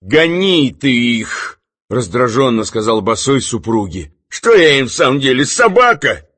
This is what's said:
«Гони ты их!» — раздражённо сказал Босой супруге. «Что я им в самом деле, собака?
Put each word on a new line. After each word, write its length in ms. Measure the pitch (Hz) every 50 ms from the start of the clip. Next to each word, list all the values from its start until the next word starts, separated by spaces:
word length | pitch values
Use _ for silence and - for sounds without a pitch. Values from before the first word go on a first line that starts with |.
«Гони 680 | _ 95 104 151 160 165 170 180 190 196 185 165 147 127
ты 200 | - _ - 139
их!» — 680 | 127 120 120 120 120 113 107 - - - - - - _ _ _ _ _ _ _
раздражённо 760 | 101 120 120 90 82 120 127 123 107 123 139 131 117 113 110
сказал 380 | 107 - 117 107 110 113 110
Босой 400 | 101 101 113 107 - - 139 135
супруге. 720 | 117 - - 113 - 110 113 113 104 92 78 92 82 76 _ _ _ _
«Что 240 | - - - 233 233
я 260 | 202 170 156 143 139
им 80 | 135 120
в 60 | -
самом 260 | - 165 135 131 143
деле, 260 | 135 135 127 127 143
собака? 840 | 127 - - 254 226 185 214 247 240 226 151 - 131 104 85 - _ _